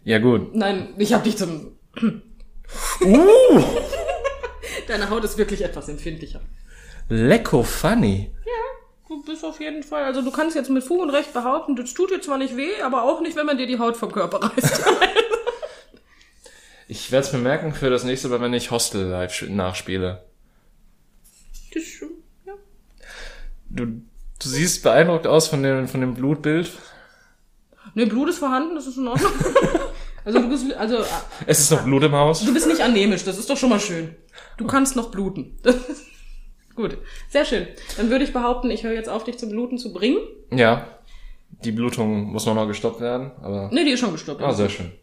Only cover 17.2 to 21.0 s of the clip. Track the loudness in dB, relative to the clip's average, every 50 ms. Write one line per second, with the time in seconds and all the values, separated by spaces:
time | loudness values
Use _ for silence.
17.2 | 2 2 -2 -2 0 0 0 0 -2 -6 -6 0 0 2 2 2 0 -2 -4 -2
18.2 | -2 -2 -2 0 0 0 -2 -2 -2 -2 -2 -2 -2 -2 -2 -2 -2 -2 -2 -4
19.2 | -4 -4 -6 -8 -8 -4 -2 -2 -2 -2 -4 -6 -8 -6 -4 -2 -2 -4 -4 -8
20.2 | -14 -20 _ _ _ _ _ _ _ _ _ _ _ -20 _ _